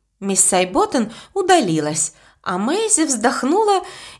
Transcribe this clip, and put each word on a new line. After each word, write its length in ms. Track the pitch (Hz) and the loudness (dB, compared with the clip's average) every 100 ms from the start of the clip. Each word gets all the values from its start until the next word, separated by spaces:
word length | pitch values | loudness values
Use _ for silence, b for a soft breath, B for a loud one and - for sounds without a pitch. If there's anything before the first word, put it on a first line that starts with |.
| _ _ | _ _
Мисс 220 | 196 190 | -4 0
Сайботтен 720 | - 185 185 240 415 269 214 B B | 2 2 2 0 0 0 -2 B B
удалилась, 800 | 392 381 349 202 156 151 160 - b b b | -2 4 4 4 0 -2 -2 -6 b b b
а 160 | - 185 | -6 -2
Мэйзи 460 | 220 381 440 - | -2 -2 0 0
вздохнула 800 | 311 233 240 254 254 381 415 381 B B B | 0 0 0 0 0 2 2 0 B B B